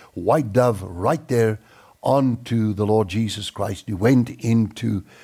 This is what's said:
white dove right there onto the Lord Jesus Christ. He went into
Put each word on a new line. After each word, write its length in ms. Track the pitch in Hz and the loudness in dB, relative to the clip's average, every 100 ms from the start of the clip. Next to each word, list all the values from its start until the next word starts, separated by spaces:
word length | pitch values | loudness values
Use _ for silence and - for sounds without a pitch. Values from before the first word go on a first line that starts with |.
| - | -16
white 380 | - 87 156 120 | -4 0 0 2
dove 300 | 107 123 101 | 2 2 0
right 440 | 95 85 107 160 - | -6 -4 -2 -2 -2
there 320 | 123 113 107 _ - - _ | 0 0 -2 _ -20 -20 _
onto 720 | - 135 131 120 - 117 107 | 0 2 2 0 -2 0 0
the 120 | 98 104 | 0 2
Lord 220 | 110 101 | 2 0
Jesus 420 | 101 110 104 101 | -2 -4 -6 -10
Christ. 340 | - 95 95 - | -6 -6 -6 -8
He 80 | |
went 340 | 95 110 131 120 | 0 2 4 2
into 760 | - 117 113 107 - 117 101 - - | -2 0 2 0 -4 -6 -6 -8 -20